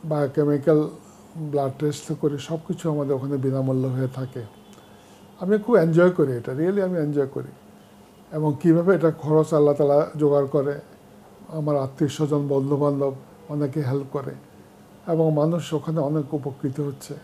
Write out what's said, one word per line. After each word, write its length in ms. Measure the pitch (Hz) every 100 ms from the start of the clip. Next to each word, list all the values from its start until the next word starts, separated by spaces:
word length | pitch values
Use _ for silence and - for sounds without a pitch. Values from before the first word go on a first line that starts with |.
| 160
বায়োকেমিক্যাল 840 | 151 139 156 147 147 139 151 151 - - - - 165
ব্লাড 340 | 151 143 135 -
টেস্ট 340 | 147 143 - 151
করে 160 | 151 139
সব 200 | - 165 -
কিছু 240 | 160 165
আমাদের 220 | 147 139
ওখানে 240 | 135 139 143
বিনামূল্যে 520 | 131 135 131 131 131
হয়ে 180 | 127 131
থাকে। 340 | 131 131 127 107 - - - - - - - - -
আমি 200 | 185 214
খুব 160 | 214 226
এনজয় 360 | 165 165 180
করি 200 | 180 139
এটা, 200 | 120 120
really 320 | 131 170 202
আমি 140 | 185 180
এনজয় 280 | 147 143 135
করি। 240 | 135 131 - - - - - - - -
এবং 240 | 156 151 135
কীভাবে 340 | 175 165 175 180
এটা 160 | 160
খরচ 420 | 156 139 156 156
আল্লাহ 200 | 156 147
তাআলা 360 | 143 143 143 156 151
জোগাড় 300 | 147 143 135
করে, 320 | 147 139 143 - - - - - - -
আমার 300 | 160 147 143
আত্মীয় 320 | 135 - 147
স্বজন, 380 | - 151 147 143
বন্ধুবান্ধব 680 | 135 135 143 147 139 139 131 - - -
অনেকে 320 | 147 147 151
হেল্প 240 | 131 139 135
করে 200 | 147 135 135 - - - - - - -
এবং 260 | 160 160
মানুষ 400 | 151 156 170 -
ওখানে 260 | 151 160 160
অনেক 340 | 139 156 139
উপকৃত 460 | 156 135 131 143 135
হচ্ছে। 340 | 143 135 - 147